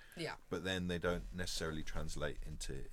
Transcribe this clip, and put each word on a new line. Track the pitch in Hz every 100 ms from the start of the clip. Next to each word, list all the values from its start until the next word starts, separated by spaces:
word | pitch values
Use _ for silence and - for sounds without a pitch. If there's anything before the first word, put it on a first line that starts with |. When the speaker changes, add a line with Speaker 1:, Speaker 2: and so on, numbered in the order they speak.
| - -
Speaker 1:
Yeah. | 156 - -
Speaker 2:
But | 92 92
then | 92 90
they | 87
don't | 87 87 -
necessarily | 90 90 - 82 78
translate | 76 82 78 76 73 - 78
into, | 76 - 65 60